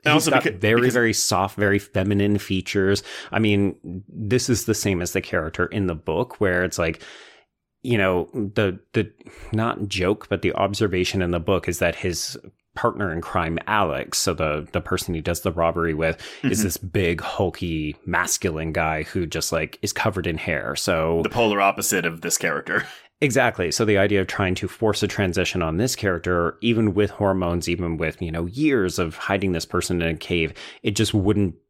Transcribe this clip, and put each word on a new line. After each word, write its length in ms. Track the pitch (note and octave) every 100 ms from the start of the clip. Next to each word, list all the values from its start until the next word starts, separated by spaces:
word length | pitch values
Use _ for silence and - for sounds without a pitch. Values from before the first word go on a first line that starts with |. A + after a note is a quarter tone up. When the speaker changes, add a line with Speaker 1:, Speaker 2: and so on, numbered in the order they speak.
Speaker 1:
And 80 | D3+
Speaker 2:
He's 120 | D3+ D#3
Speaker 1:
also 40 |
Speaker 2:
got 100 | -
Speaker 1:
beca-, 160 | - F#2
Speaker 2:
very, 200 | G#2 A#2
Speaker 1:
because 120 | B2+
Speaker 2:
very 180 | A#2+ A2+
soft, 440 | G#2+ - F#2 F#2+ -
very 220 | G2+ G2+
feminine 600 | - G2+ F#2 G2+ G#2 G2+
features. 640 | - F#2+ - G2+ F#2+ G2+ - - -
I 80 | G2+
mean, 640 | A2 G2+ G2+ - - F#2 -
this 400 | - G#2 B2 B2
is 140 | A2+ -
the 80 |
same 260 | G#2+ G#2+ F2+
as 120 | F2
the 80 | G2
character 440 | - F2+ D#2 - F2+
in 200 | A2 F#2+
the 80 |
book, 460 | D#2+ - D#2+ A#2+ -
where 220 | G2+ F2+
it's 140 | F2+ -
like, 240 | E2 D#2+ - - - - _ _ _ _ -
you 100 | A#2
know, 300 | F#2+ F2+ D#2+
the, 440 | C3 G#2 A2 G2+ F#2 _
the, 180 | A2+ G2+ _ - - -
not 340 | G#2+ A2+ - G2+
joke, 400 | F2+ F2+ G#2+ -
but 140 | F#2+
the 100 | F#2+
observation 680 | - G2 G2 G#2+ F#2 F2+ G2
in 80 | F2
the 100 | F2
book 280 | D#2+ F#2 -
is 100 | E2+
that 160 | E2+
his 420 | D#2+ F#2+ D#2+ - - - _ _
partner 360 | - A#2 - G2
in 80 | E2
crime, 360 | - F2+ E2 E2 -
Alex, 520 | G#2+ F2+ C2+ - -
so 160 | -
the, 320 | E2 D#2 D2+ D2+
the 80 | F2+
person 320 | - F#2+ -
he 60 | E2+
does 180 | D#2 E2
the 120 | F#2+
robbery 420 | E2+ E2 E2+ E2+
with, 220 | D#2 D#2+ E2 - -
is 140 | C3 G2+
Speaker 1:
Mm-hmm. 60 |
Speaker 2:
this 120 | G#2 -
big, 440 | F#2+ G#2 F2 E2+
hulky, 760 | - - F#2 - F2 D#2+ D2+ C#2+
masculine 680 | - E2+ F2 - F#2+ D#2 D#2+
guy 320 | D#2+ D#2+ D#2
who 200 | D#2+ -
just, 260 | E2 D#2+ -
like, 260 | E2 D#2 -
is 100 | G#2
covered 340 | - A2+ F#2+ F2
in 100 | D#2+
hair. 400 | - D2+ A#1+ D2
So 440 | - E2+ D#2+ E2
Speaker 1:
The 80 | D#2
polar 300 | A#2+ A2+ G2+
opposite 440 | G2 G2 - G2
of 160 | E2+ E2
this 160 | E2+ -
character. 460 | F2 C#2+ - G2 -
<laughs> 60 | - - _
Speaker 2:
Exactly. 500 | D3 B2 B2 G#2+ F2
So 140 | - A2
the 100 | G2+
idea 240 | G2 G2+
of 60 | F#2
trying 280 | - F#2+ F#2
to 120 | F#2
force 340 | - A2 G2+
a 60 | G2+
transition 540 | - F#2+ F2 F2+ F2+
on 160 | E2 D#2+
this 180 | B2+ -
character, 600 | G#2 E2+ F2 F2+ E2+ -
even 320 | A#2 A2+ A2
with 160 | F#2+ G2+
hormones, 580 | - G2+ F#2+ F2 F2 E2+
even 300 | E2+ F2 D#2+
with, 240 | D#2+ -
you 100 | E2+
know, 140 | E2
years 540 | F2 A#2 D3+ C3 F#2 E2+
of 180 | E2+ -
hiding 360 | - G2 F#2+
this 120 | E2+
person 380 | - - - F2
in 60 | E2 D#2
a 20 |
cave, 340 | - F2 D#2 - - -
it 80 | - G2+
just 180 | A2
wouldn't 400 | G#2+ F#2+ G#2 G2 -